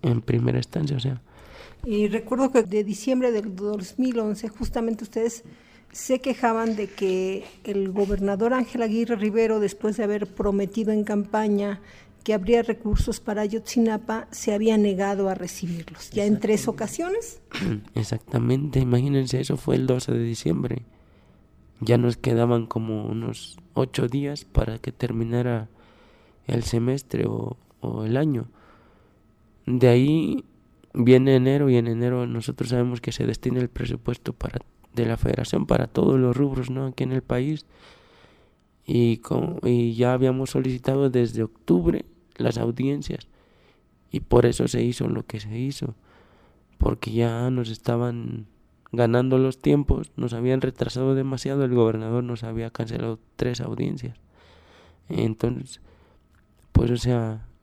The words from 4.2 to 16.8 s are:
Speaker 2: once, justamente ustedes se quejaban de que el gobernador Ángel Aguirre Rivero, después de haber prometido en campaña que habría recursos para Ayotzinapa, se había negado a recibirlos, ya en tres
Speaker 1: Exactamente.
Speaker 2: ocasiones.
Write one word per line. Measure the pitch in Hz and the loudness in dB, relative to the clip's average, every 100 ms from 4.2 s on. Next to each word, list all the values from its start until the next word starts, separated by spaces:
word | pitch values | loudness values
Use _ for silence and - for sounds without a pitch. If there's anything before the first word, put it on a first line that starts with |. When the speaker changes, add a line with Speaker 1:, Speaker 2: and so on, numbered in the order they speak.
Speaker 2:
once, | 214 208 220 | -2 -4 -8
justamente | - 240 - 226 220 | -8 -6 -2 -4 -4
ustedes | 226 233 226 - - - - - _ | -6 -2 -4 -4 -18 -20 -20 -20 _
se | - - 254 | -16 -2 -2
quejaban | 262 233 240 226 226 214 | 0 0 0 0 -2 -2
de | 202 | -6
que | - 196 185 185 190 - - | -4 -2 0 -2 -6 -10 -16
el | - 196 190 | -6 -2 -2
gobernador | 190 202 202 196 202 226 | 0 0 0 0 0 2
Ángel | 254 240 247 | 2 0 -2
Aguirre | 226 220 233 226 | 0 0 0 0
Rivero, | 214 208 226 220 | 0 2 2 2
después | 202 202 214 208 | 0 0 -4 -2
de | |
haber | 208 208 202 | -2 -2 -4
prometido | - 208 196 196 208 220 | -2 0 0 0 -2 0
en | 214 | 0
campaña | 208 208 202 220 214 202 202 202 - - - - | 0 -2 0 0 2 0 0 -6 -12 -20 -20 -14
que | - | -2
habría | 214 185 233 | -2 4 2
recursos | 233 226 214 208 - 220 | 2 -2 0 2 2 -2
para | - 208 | -4 -2
Ayotzinapa, | 214 220 220 - 226 214 220 220 - | -2 -2 -2 2 2 2 -4 -6 -6
se | - - | -6 -2
había | 208 220 220 | 2 4 6
negado | 208 190 196 196 196 | 4 2 0 0 0
a | |
recibirlos, | 185 180 - 170 170 160 160 - | -2 -8 -8 -8 -8 -10 -16 -8
ya | 214 | -2
en | 202 208 | 2 2
tres | 208 214 | 4 2
Speaker 1:
Exactamente. | - | 0
Speaker 2:
ocasiones. | - | -4